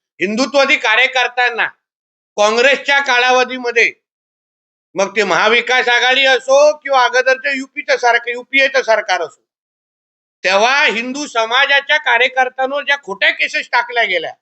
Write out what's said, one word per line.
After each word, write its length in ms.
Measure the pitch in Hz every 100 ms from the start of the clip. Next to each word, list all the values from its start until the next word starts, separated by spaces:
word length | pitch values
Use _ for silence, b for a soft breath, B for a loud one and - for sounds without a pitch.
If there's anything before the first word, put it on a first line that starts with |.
| _ -
हिंदुत्ववादी 560 | 190 214 269 277 269 294
कार्यकर्त्यांना 880 | 233 220 254 254 240 247 240 233 170 - _ _ _ _ _ -
काँग्रेसच्या 640 | 208 233 254 269 - 277
कालावधीमध्ये, 920 | 269 247 254 254 247 254 240 233 185 - _ _ _ _ _ _ _ _ _
मग 220 | 175 196 202
ते 80 |
महाविकास 640 | 202 160 214 240 226 254 233
आघाडी 360 | 240 247 262 269
असो 500 | 247 - 277 302 302
किंवा 280 | 277 269
अगोदरचं 520 | 240 247 254 254 277 269
युपीचं 400 | 269 285 277 254
सरकार, 320 | 240 233 240
युपीएचं 540 | 240 247 269 269 269
सरकार 380 | 220 220 208 185
असो, 280 | 156 _ _ _ _ _ _ _ _ _ _ _
तेव्हा 400 | 185 196 233 277
हिंदू 420 | 294 220 247 277 294
समाजाच्या 680 | 226 226 247 277 285 269 302
कार्यकर्त्यांवर 880 | 269 233 262 254 254 - 262 285
ज्या 120 | 277 277
खोट्या 280 | - 202 311
केसेस 380 | 330 302 302 -
टाकल्या 320 | - - 240
गेल्या 300 | 214 175 147 -